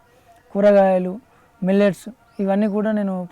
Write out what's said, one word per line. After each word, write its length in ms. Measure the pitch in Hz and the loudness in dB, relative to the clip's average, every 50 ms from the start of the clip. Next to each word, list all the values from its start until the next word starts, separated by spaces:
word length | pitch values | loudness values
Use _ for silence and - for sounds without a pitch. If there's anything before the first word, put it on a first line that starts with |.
| _ _ _ _ _ _ _ _ _ _ - | _ _ _ _ _ _ _ _ _ _ -4
కూరగాయలు, 640 | 196 202 208 202 196 196 190 190 185 180 180 185 247 - _ _ _ _ _ _ _ 185 | 2 2 4 4 6 4 4 2 0 -2 -4 -8 -12 -16 _ _ _ _ _ _ _ -2
మిల్లెట్స్ 460 | 185 196 202 202 202 175 - - 214 233 _ _ _ _ - | 0 2 2 2 0 0 -4 -10 -20 -20 _ _ _ _ -6
ఇవన్నీ 280 | 202 190 196 202 214 | -4 -2 0 0 -2
కూడా 240 | 208 190 214 202 220 | -2 -2 -2 -2 -2
నేను 360 | 214 208 202 190 190 185 180 170 | -2 -2 -4 -4 -6 -8 -8 -6